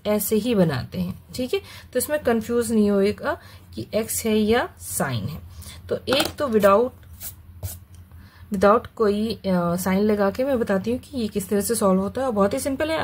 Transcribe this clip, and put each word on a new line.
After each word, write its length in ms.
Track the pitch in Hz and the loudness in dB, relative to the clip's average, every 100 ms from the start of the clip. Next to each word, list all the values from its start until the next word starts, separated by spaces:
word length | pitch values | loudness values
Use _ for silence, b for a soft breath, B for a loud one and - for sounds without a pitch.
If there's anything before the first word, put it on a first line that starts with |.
| - | -2
ऐसे 300 | 208 214 214 | -2 2 0
ही 180 | 226 | 2
बनाते 460 | 214 165 127 - - | 2 2 0 -6 -6
हैं, 180 | 180 - - | -6 -8 -12
ठीक 200 | - 254 | -8 -4
है। 60 | 392 B B B | -4 B B B
तो 60 | 254 | -4
इसमें 200 | 247 294 | -2 -2
कंफ्यूज 500 | 277 226 220 240 226 | 0 0 0 -2 2
नहीं 180 | 220 208 | 2 4
होएगा 460 | 202 196 196 262 339 B B B | 4 2 0 -4 -6 B B B
कि 120 | - - | -12 -4
एक्स 300 | 208 220 - 226 | -4 -2 -4 0
है 100 | 214 | 2
या 320 | 208 233 320 - | 4 2 0 -8
साइन 480 | - - 147 120 92 | -10 -4 -2 -2 -6
है। 120 | - - B B B - | -10 -14 B B B -8
तो 100 | - - | -6 -2
एक 260 | 269 - - | 0 0 -2
तो 100 | 294 | 0
without, 420 | 220 196 202 254 - - - - - - - - - - - - B B B B | 4 6 6 2 -4 -20 -16 -16 -16 -20 -12 -12 -12 -20 -20 -20 B B B B
without 340 | 196 202 226 - - | 2 4 4 2 0
कोई, 380 | 214 208 220 - | 0 2 -2 -4
अ, 400 | 190 180 175 175 | 0 0 2 0
साइन 260 | 185 190 | 0 2
लगा 260 | 214 208 196 | 2 4 2
के 140 | 196 | 0
मैं 140 | 269 254 | 0 0
बताती 300 | 214 196 196 | 0 0 0
हूँ 80 | 247 | -4
कि 180 | - 285 | -6 -6
ये 80 | 214 | -4
किस 200 | 208 190 | -4 -2
तरह 120 | 202 | -2
से 140 | 202 | 0
सॉल्व 260 | 226 196 185 | 2 2 2
होता 200 | 196 240 | 0 -2
है 60 | 262 | -2
और 60 | |
बहुत 220 | 208 202 | 2 2
ही 40 | 262 | 0
सिंपल 320 | 277 269 311 | -4 -2 -2
है। 80 | 320 | 0